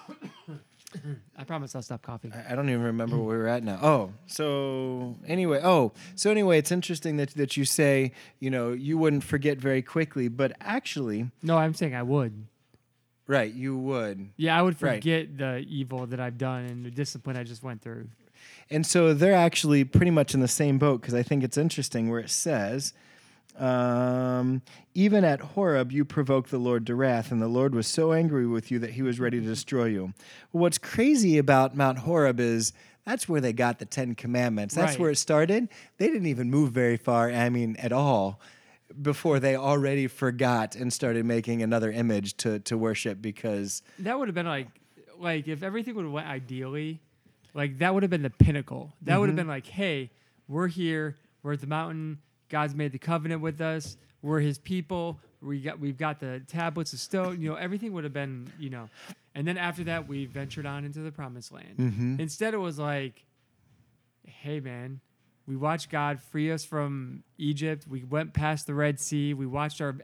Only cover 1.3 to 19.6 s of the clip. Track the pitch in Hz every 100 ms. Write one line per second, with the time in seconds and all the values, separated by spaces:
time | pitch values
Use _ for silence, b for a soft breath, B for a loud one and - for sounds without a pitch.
1.3 | - 135 160 135 131 - 120 - 117 113
2.3 | 110 123 127 143 120 117 113 117 - 110
3.3 | 113 113 120 110 92 151 139 95 104 -
4.3 | - 151 143 135 131 131 127 123 117 -
5.3 | 180 175 143 175 170 117 B B - 202
6.3 | 214 190 160 147 180 175 156 170 147 139
7.3 | 147 135 143 135 - 143 135 131 B B
8.3 | _ 131 131 120 123 139 160 160 143 -
9.3 | 143 147 139 135 131 - 160 151 139 120
10.3 | 120 135 - - 247 - 151 120 104 123
11.3 | - 160 165 160 156 160 127 120 143 117
12.3 | 107 107 _ _ _ _ _ _ _ -
13.3 | 139 110 123 131 131 131 131 107 95 98
14.3 | - 160 165 185 160 165 110 156 160 151
15.3 | 139 135 127 139 143 127 127 123 127 123
16.3 | 120 131 127 123 120 123 123 139 123 139
17.3 | 127 117 113 127 110 117 117 117 - _
18.3 | B B B - 156 160 185 165 147 180
19.3 | 185 170 -